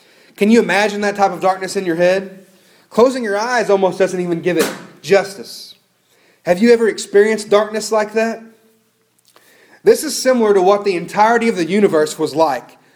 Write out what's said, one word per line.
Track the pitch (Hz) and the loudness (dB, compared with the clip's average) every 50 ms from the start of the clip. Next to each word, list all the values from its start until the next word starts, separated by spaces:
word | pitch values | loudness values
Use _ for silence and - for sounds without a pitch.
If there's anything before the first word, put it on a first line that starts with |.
| _ _ _ _ _ _ _ | _ _ _ _ _ _ _
Can | - 202 208 | -2 2 4
you | 226 240 | 4 4
imagine | 196 175 175 196 208 214 202 202 | 4 2 2 0 0 0 -2 -4
that | 208 202 202 | -4 -4 -2
type | 208 196 190 | 0 0 0
of | 180 170 | 0 -2
darkness | 165 190 190 190 190 180 - | -2 -2 -2 -2 -6 -8 -6
in | 202 190 | -6 -4
your | 175 165 | -4 -2
head? | 165 175 180 185 196 196 190 - - - _ _ _ _ _ _ _ _ _ | 0 2 2 2 0 -4 -8 -16 -20 -20 _ _ _ _ _ _ _ _ _
Closing | - - 233 269 247 262 240 | 0 2 2 2 2 -2 -4
your | 214 196 | -4 -4
eyes | 202 220 247 254 240 208 170 | -4 -2 -2 -2 -2 0 0
almost | 196 196 190 185 - | 0 2 0 0 0
doesn't | - 190 180 185 180 | 0 -2 -2 -2 -4
even | 180 170 170 165 151 | -4 -4 -4 -4 -2
give | 175 175 | -2 0
it | 160 143 131 - - - - - _ | 0 -2 -2 -4 -12 -18 -20 -20 _
justice. | - 143 190 196 185 - - - 113 - - - - - - _ _ _ _ _ _ _ _ _ _ _ _ _ - | -2 2 2 2 2 0 -10 -16 -18 -18 -18 -20 -20 -20 -20 _ _ _ _ _ _ _ _ _ _ _ _ _ -4
Have | 165 180 175 | -4 -2 2
you | 220 240 | 4 4
ever | 240 226 233 | 4 4 2
experienced | 208 - - - - - 202 208 220 220 214 - - | 0 -2 -4 -6 0 2 2 2 2 0 -4 -2 0
darkness | 196 208 214 208 214 220 214 - | 0 0 0 0 -6 -8 -6 -2
like | 220 214 214 208 208 | -2 -2 -2 -2 -2
that? | 220 220 226 226 226 - - _ _ _ _ _ _ _ _ _ _ _ _ _ _ _ _ _ _ _ _ _ _ _ _ _ _ - | -2 -2 -2 -4 -10 -14 -20 _ _ _ _ _ _ _ _ _ _ _ _ _ _ _ _ _ _ _ _ _ _ _ _ _ _ 2
This | 185 254 247 - | 2 2 2 0
is | 302 233 | -8 -6
similar | - - 262 254 240 220 208 202 | -4 0 0 2 2 2 2 2
to | 196 | 4
what | 180 190 208 202 202 | 4 2 2 2 0
the | 202 185 | -2 -4
entirety | 170 175 170 - 196 214 220 240 233 226 226 | -4 -6 -6 0 2 2 2 2 2 0 0
of | 208 | -2
the | 180 170 | -2 -2
universe | 156 185 214 202 190 156 156 151 - - - | -2 0 2 2 2 2 2 0 -2 -2 -6
was | 156 147 127 | -6 -4 0
like | 151 165 151 135 123 - - - _ _ _ _ | 0 0 0 0 -4 -8 -14 -20 _ _ _ _